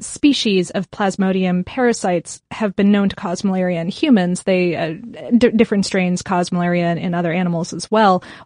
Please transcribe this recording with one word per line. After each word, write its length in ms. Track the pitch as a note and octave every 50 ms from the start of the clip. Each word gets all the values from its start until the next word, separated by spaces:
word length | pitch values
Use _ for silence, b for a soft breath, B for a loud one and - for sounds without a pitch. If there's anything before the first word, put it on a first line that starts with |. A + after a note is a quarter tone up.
species 680 | - - - - - D4 C4+ - - A3+ G3 F#3 F3 -
of 200 | - G3+ F#3 -
Plasmodium 720 | - - G#3 G3 F3+ - F#3+ F#3+ F#3 F#3+ F#3 F3+ F3+ F3+ F3+
parasites 760 | - - - B3 A#3+ A3+ - - G3 F3+ E3+ - - - - _ _
have 240 | - - A3 G#3 F3+
been 160 | - G3 G3+
known 160 | G#3 G3+ G3 G3
to 80 | -
cause 300 | - - F3 F3 - -
malaria 340 | G3+ F#3+ F#3 F#3 F3+ F3+ E3
in 80 | E3 F3
humans. 560 | - - - D#4 B3+ G3 F3+ F3 F3+ - -
They, 320 | - F#3+ F3+ F3+ F3 D#3+
uh, 200 | - E3+ D#3 E3 - - A#3 - D#3 D3 B2+ A#3+ A3+
d-, 140 | B3 A#3
different 340 | G#3+ A3 A#3 - A3 G3+ F#3+
strains 360 | - - G3 F3+ F3+ F3+ F3
cause 300 | - - G3 F3+ F3+ -
malaria 400 | F#3 F3 F3 F3 F3 F3 E3+ E3+
in, 60 | E3+ E3
in 160 | - F#3 F3
other 180 | F3 F3 E3
animals 400 | D#3+ F3+ F#3 F3 E3+ E3 F3 -
as 180 | - E3 - -
well. 360 | G#3+ A3 A3 G3 F#3 F3+ B B B B B